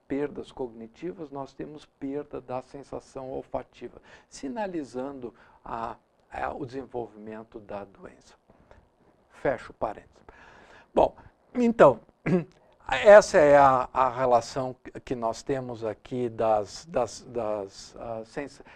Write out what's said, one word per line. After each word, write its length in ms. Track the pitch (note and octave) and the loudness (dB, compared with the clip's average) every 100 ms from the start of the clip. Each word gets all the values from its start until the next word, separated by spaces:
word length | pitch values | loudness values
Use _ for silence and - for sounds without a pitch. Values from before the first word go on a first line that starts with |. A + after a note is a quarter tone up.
| - | -8
perdas 440 | C#3 D3 - - | -6 -6 -8 -14
cognitivas, 800 | - B2 A2+ A2+ - E3+ F3+ D3 | -12 -12 -12 -20 -14 -14 -12 -14
nós 240 | C#3 C3 | -14 -14
temos 320 | - D3+ D3+ - | -14 -16 -16 -20
perda 560 | - C#3 C#3+ D3 C#3 | -12 -10 -8 -10 -14
da 220 | B2+ B2+ | -10 -12
sensação 680 | - C#3+ B2+ C3 - C3+ C3 | -12 -18 -16 -16 -14 -16 -12
olfativa, 720 | C#3 - C3 - - A#2+ - - - _ | -12 -10 -10 -12 -16 -18 -18 -20 -20 _
sinalizando 1080 | - C#4 A#3+ G3 E3+ B2 B2 C#3 C3+ A#2 - - _ | -14 -10 -8 -8 -8 -10 -10 -10 -10 -14 -16 -20 _
a, 320 | - A#2 A#2 A2 _ _ _ | -12 -10 -10 -12 _ _ _
a, 200 | - C3 | -10 -8
o 140 | - B2+ | -8 -12
desenvolvimento 960 | C3+ A#2+ B2 A2 G#2+ A2 G#2+ A2+ A#2 | -12 -12 -10 -10 -14 -16 -16 -16 -18
da 240 | G2+ G2+ | -14 -14
doença. 500 | G2 G2 - - - - _ _ _ - _ _ _ _ _ | -14 -18 -20 -20 -20 -20 _ _ _ -20 _ _ _ _ _
Fecho 420 | - D3 A2+ - | -6 -4 -4 -8
parênteses. 540 | - A2+ G2+ - _ - - - - - - _ | -10 -8 -10 -18 _ -20 -20 -20 -20 -20 -20 _
Bom, 240 | - - - - _ _ | 0 0 0 -20 _ _
então, 460 | B3 A#3 A3+ D3+ A2+ - _ D3+ | -2 2 8 6 6 -6 _ -2
<clears throat> 400 | F3 - _ _ _ - | -2 -2 _ _ _ -6
essa 520 | B3+ A3+ G3+ - F#3 | 4 10 10 10 6
é 180 | D3 C#3+ | 8 8
a, 320 | C#3 B2+ B2+ | 8 6 2
a 180 | B2 C3 | 0 0
relação 680 | A#2+ B2+ A#2+ - - C3 - - A2+ | 0 2 2 2 -6 -8 -10 -16 -14
que 120 | - B2 | -10 -4
nós 260 | A2+ - | -4 -4
temos 420 | - C3 B2 A2+ | -6 -6 -6 -8
aqui 460 | A2+ G2+ - B2 A#2+ | -8 -8 -8 -6 -6
das, 560 | A2+ A2+ G#2+ G2 - E3 | -2 0 0 -2 -12 -6
das, 360 | C3+ A2+ - | -4 -4 -8
das, 760 | B2+ A#2+ G#2+ G#2+ G2 - - - | -12 -8 -6 -6 -8 -14 -20 -16
ah, 240 | A#2 A2+ A2 | -12 -12 -12
sens-, 360 | C#3+ C#3 - - | -12 -12 -14 -20